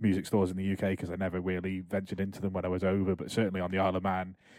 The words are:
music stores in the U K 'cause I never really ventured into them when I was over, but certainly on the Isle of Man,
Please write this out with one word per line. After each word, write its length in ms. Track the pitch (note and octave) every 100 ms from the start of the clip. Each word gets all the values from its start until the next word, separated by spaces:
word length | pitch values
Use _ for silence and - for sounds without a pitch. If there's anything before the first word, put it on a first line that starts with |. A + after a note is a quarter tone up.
music 240 | G#2+ F#2+
stores 260 | E2 G#2+ F2+
in 60 | F#2
the 80 |
U 120 | G2 G2
K 180 | G2 F#2+
'cause 140 | F2
I 60 | F2+
never 240 | F#2+ F#2
really 380 | F#2 F#2 F#2+ F#2+
ventured 400 | F2+ G2+ F#2+ F#2+
into 200 | G2 -
them 140 | G2
when 100 | F#2+
I 40 | F#2
was 140 | F2+
over, 320 | F#2 G2 F#2
but 160 | F2+ -
certainly 300 | A2+ G#2 F#2+
on 100 | F2+
the 80 | F#2+
Isle 180 | F#2+ F#2
of 60 |
Man, 340 | F#2+ F#2 F#2 F#2 -